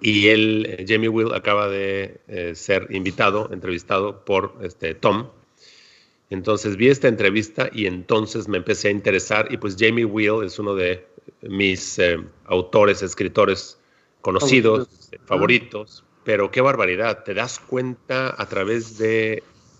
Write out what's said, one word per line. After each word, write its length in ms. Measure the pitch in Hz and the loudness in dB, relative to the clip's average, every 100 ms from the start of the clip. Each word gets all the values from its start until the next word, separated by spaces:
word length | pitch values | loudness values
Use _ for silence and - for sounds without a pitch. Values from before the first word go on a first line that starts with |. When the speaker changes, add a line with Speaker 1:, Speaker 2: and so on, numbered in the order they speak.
Speaker 1:
Y 260 | 113 104 104 | 0 4 6
él, 380 | 110 110 107 107 | 6 4 0 -2
eh, 180 | 92 95 | -6 0
Jamie 220 | 110 113 | 0 2
Will, 260 | 110 113 | 0 0
acaba 360 | 95 104 104 101 | -2 0 0 0
de, 500 | 98 98 98 98 - - | -2 -2 -4 -6 -12 -14
eh, 240 | 95 85 | -8 -8
ser 340 | 85 - 95 - | -6 0 0 0
invitado, 580 | 95 92 87 107 104 107 | -4 -4 0 0 0 -4
entrevistado 720 | 95 90 87 - 95 101 98 - | -8 -6 -8 -4 -2 -2 -6 -2
por, 280 | 95 95 - | -2 -2 -8
este, 340 | 90 - 85 78 | -14 -8 -8 -2
Tom. 320 | 107 101 127 - _ _ - - _ _ _ _ - | 0 0 -2 -14 _ _ -20 -20 _ _ _ _ -12
Entonces 480 | 95 95 104 110 98 | -6 -2 -2 -2 2
vi 120 | 127 | 4
esta 180 | 131 135 | 4 2
entrevista 640 | 107 98 104 104 - 131 | 2 2 0 -4 -4 -6
y 140 | 113 95 | -2 -4
entonces 600 | 90 90 113 104 117 98 | -4 0 0 0 -6 -4
me 100 | 92 | -4
empecé 300 | 87 101 104 | -2 -2 0
a 40 | |
interesar. 560 | 104 110 95 - 107 110 | 0 0 0 0 -2 -2
Y 60 | 117 | -4
pues 180 | 110 95 | -6 0
Jamie 280 | 113 117 110 | 2 2 -2
Will 380 | 107 104 110 95 | 0 0 0 -2
es 140 | - | -6
uno 160 | 104 98 | -4 -2
de 300 | 90 90 - - - - | -2 -2 -8 -20 -20 -20
mis, 580 | 113 98 98 90 - - | -8 0 0 0 -4 0
eh, 200 | 87 82 87 - - | 2 2 -6 -14 -2
autores, 560 | 92 90 110 104 95 | -2 2 4 6 4
escritores 760 | 95 - 92 107 98 95 - - _ _ _ _ | -2 -4 -2 2 2 2 -4 -18 _ _ _ _
conocidos, 680 | 95 95 139 127 107 92 123 | -2 0 4 4 4 2 -2
Speaker 2:
Favoritos. 220 | _ - | _ -20
Speaker 1:
eh, 60 | - - | -16 -4
favoritos. 800 | 95 104 123 117 104 107 - _ _ | 0 4 2 0 -12 -14 -18 _ _
Pero 280 | - 104 98 | -2 0 0
qué 100 | 127 | 2
barbaridad, 640 | 131 123 92 90 113 104 | 2 4 0 0 -2 -4
te 100 | - | -6
das 240 | 98 127 - | -6 -6 -8
cuenta 760 | - 127 127 123 - 127 131 - | -6 -6 -4 -8 -6 -4 -4 -6
a 60 | 104 | -6
través 500 | 98 98 117 113 107 | -4 -2 -2 -4 -4
de 440 | 110 113 110 107 - _ _ | 0 0 0 -4 -10 _ _